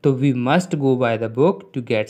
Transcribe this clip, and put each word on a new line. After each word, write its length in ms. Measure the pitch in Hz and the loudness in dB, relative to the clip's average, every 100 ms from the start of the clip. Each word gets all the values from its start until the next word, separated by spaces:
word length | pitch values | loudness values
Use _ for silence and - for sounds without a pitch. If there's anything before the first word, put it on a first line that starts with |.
तो 140 | 147 127 | 0 2
"We 160 | 139 | 0
must 360 | 123 123 175 180 | 0 2 0 0
go 240 | 156 135 123 | -2 0 2
by 200 | 117 113 | 0 -2
the 160 | 113 | -4
book 260 | 117 165 - - 135 | 0 0 0 -8 -10
to 140 | 117 | -4
get 140 | 110 | -2